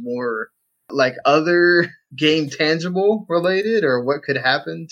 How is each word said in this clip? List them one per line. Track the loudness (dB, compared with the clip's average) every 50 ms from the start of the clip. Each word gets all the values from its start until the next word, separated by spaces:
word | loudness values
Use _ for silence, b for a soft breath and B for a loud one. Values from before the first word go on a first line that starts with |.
| -10
more | -8 -6 -6 -6 -6 -6 -6 -8 -12 _ _ _ _ _ _ _ -6
like | -2 0 0 0 0 -2 0
other | 2 2 4 4 2 4 4 4 4 4 4 2 0 -4 _ _
<laughs> | _ -6
game | 0 0 2 2 2 0 -4
tangible | -4 -2 0 0 0 -2 -2 -4 -2 0 2 2 0 0 -2
related, | -2 -2 0 0 0 0 0 -2 0 0 0 0
or | 0 0 0 0
what | -2 -2 -2
could | -2 -4 -4
happen | -2 0 0 -2 -2 -4 -8 -12 -12 -12 -10